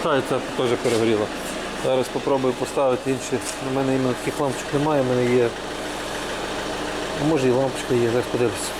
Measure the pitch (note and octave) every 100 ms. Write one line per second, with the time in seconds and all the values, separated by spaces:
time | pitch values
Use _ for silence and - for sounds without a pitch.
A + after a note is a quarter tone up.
0 | E3 C#3+ B2+ C3 - - B2+ A#2+ C3+ A#2
1 | A2+ G#2+ G#2 - - - - - C3+ C3
2 | B2 C#3 C3+ C#3 C3 B2+ B2 - C#3 B2
3 | C3+ C3 - B2 - - C3+ C3 C3+ C3+
4 | C3 A#2+ - C#3+ C#3+ B2 - C#3+ D3 D3
5 | B2+ B2+ B2 B2 A#2 A2 - - - -
6 | - - - - - - - - - -
7 | - - D3 D#3+ C3 B2 C3+ B2 - B2
8 | A#2+ A#2+ A#2 B2+ A#2+ F#2 - -